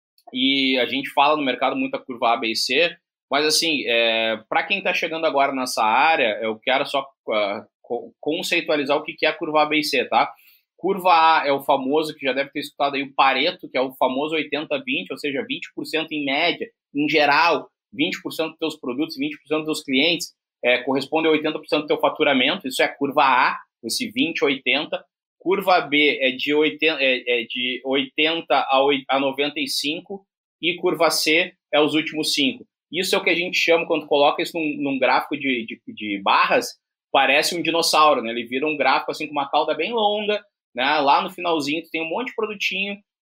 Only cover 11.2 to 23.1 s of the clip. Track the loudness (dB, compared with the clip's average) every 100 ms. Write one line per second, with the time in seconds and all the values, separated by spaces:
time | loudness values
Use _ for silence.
11.2 | 6 6 2 0 2 0 2 0 0 -4
12.2 | -2 -2 -4 -6 -8 -4 -2 -2 -2 2
13.2 | 2 4 0 -2 -4 -2 -2 0 0 0
14.2 | -2 -2 -4 -6 -4 -4 -4 -6 -6 -8
15.2 | -4 -4 -6 -8 -10 -12 -6 -4 -4 -6
16.2 | -2 0 0 -2 -8 _ _ -4 0 2
17.2 | 4 4 4 2 -4 _ _ -6 -4 -4
18.2 | -8 -6 -6 -4 -8 -6 -8 -6 -6 -6
19.2 | -8 -8 -6 -4 -2 -6 -2 2 2 0
20.2 | -6 _ _ _ 0 2 0 -2 0 0
21.2 | 2 2 0 -6 -2 -2 0 0 0 2
22.2 | 2 4 2 0 -4 0 -2 0 -2